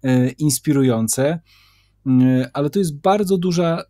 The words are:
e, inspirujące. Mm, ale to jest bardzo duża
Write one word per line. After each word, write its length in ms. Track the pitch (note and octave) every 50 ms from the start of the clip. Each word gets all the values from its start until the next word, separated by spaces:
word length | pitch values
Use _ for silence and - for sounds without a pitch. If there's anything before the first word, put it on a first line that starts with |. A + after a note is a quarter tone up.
| -
e, 280 | C3 B2+ B2+ B2 B2+
inspirujące. 1080 | - _ D3+ D3+ C3+ - _ - D3 C#3 C3+ B2+ A#2 A2+ A2+ A2 - - C3+ C#3+ E3+ E3+ _ _ _ _ _ _ _ _ _ _ _ _ _
Mm, 400 | C3+ C3 B2+ B2+ B2+ C3 B2+ B2+ B2+ _
ale 180 | C#3 C#3+ D3
to 80 | - G3+
jest 220 | G3 E3 D3 C#3+
bardzo 380 | _ F#3 G3 G#3+ G#3 F#3 G3 F#3
duża 440 | E3+ F#3 F3 E3+ F3+ E3 E3 E3+ - _